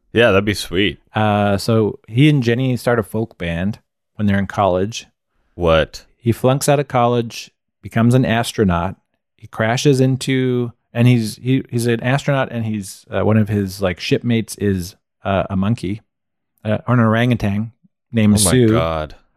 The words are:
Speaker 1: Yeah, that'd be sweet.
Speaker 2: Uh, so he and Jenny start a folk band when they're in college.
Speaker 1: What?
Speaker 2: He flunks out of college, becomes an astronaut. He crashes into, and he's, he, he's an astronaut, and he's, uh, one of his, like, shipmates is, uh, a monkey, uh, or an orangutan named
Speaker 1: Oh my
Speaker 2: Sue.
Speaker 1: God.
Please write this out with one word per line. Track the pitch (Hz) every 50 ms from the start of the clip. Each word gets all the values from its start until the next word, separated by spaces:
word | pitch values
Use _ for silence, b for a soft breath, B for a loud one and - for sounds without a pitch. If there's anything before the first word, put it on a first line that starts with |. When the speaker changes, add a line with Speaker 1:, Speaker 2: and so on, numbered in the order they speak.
| _ _ -
Speaker 1:
Yeah, | 107 120 117
that'd | 95 98 104
be | 107 98
sweet. | - - - 85 90 104 90 71 - _ _ -
Speaker 2:
Uh, | 110 107 107 104 104 101 101 101 95
so | - - 113 113 110 98 - - _ -
he | 110 123 143 156
and | 151 139 117
Jenny | 117 117 123 135 131 123 117
start | - 123 120 117
a | 101
folk | - - 110 113 - - -
band | 87 85 85 85 92 101 - - _ _ _ _ _ _ _
when | - 110
they're | 101 98 101
in | 98
college. | - - 107 101 95 90 92 98 110 113 - - _ _ _ _ _ _ _ _ _ _
Speaker 1:
What? | - 87 82 80 80 71 - - - - _ _
Speaker 2:
He | _ - 117 107
flunks | - - 127 131 143 - -
out | 143 143
of | 143 -
college, | - 127 120 120 120 120 117 117 - - - - _ _ _ _ _ _ -
becomes | 98 - 113 113 120 120
an | 131 131
astronaut. | - 110 117 117 - - - 110 92 87 85 87 95 - _ _ _ _ _ _ _ _
He | _ - -
crashes | - - 110 110 117 127 - 151 139 127
into, | 131 131 131 127 - 139 135 131 131 127 123 123 120 117 - _ _ _ -
and | 120 120
he's, | 123 127 120 110 107 117
he, | - - 123 131 131 - -
he's | 117 120 117
an | 120 117 117 127
astronaut, | 123 131 139 - - 143 135 131 -
and | 120 117 113
he's, | 110 107 107 95 92 - - _ -
uh, | 101 98 98
one | 101 110
of | 110 107 101
his, | 107 104 101 95 92 98 98
like, | 90 87 -
shipmates | - - 131 117 - 120 117 113 107 - -
is, | - 101 101 95 92 85 90 - _ _ _ _ _ -
uh, | 98 98 92 82 -
a | 95
monkey, | 95 95 104 120 - - 90 104 110 _ _ _ _ _ _ _ _ _ _ _ _ -
uh, | 110 107 101 - -
or | 123
an | 123
orangutan | 113 110 110 113 120 127 120 107 - 101 98 104 113 117 - _ _ _ _ _ _ _
named | - 113 107 104 104 104
Speaker 1:
Oh | 104
my | 87
Speaker 2:
Sue. | 82 127 120 110
Speaker 1:
God. | 107 82 82 82 80 80 78 76 - - _ _ _